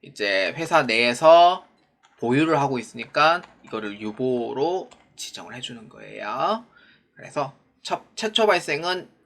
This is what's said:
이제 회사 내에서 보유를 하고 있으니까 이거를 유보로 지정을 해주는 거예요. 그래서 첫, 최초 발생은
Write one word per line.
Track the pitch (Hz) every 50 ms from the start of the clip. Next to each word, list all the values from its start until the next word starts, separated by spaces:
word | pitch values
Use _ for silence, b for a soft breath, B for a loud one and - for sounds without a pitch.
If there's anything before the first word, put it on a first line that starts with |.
이제 | - - - - 208 202 98 95 95 87 - -
회사 | 165 151 175 160 143
내에서 | 123 110 113 120 120 123 - 160 160 165 170 170 - - 151 - _ _ _ _ _ _ _ _ _ _ _
보유를 | - 117 123 139 156 160 160 147
하고 | 143 135 135 123
있으니까 | 117 - - 120 117 - _ 147 147 160 170 180 170 - _ _ _
이거를 | - - 110 107 104 104 104
유보로 | 110 107 107 - 131 127 127 123 117 117 120 127 143 165 180 185 - - - _ _ _ _
지정을 | - - - - - 98 - 113
해주는 | 123 127 - 127 117 110 -
거예요. | - 107 107 101 104 104 104 104 110 135 147 180 214 226 233 b b b b b b b b b _
그래서 | - - - - 147 143 139 - _ _ _ _ _
첫, | _ - 180 - - _ _
최초 | - - 214 214 233 226
발생은 | 208 190 175 - - 151 147 160 175 180 185 - - _ _ _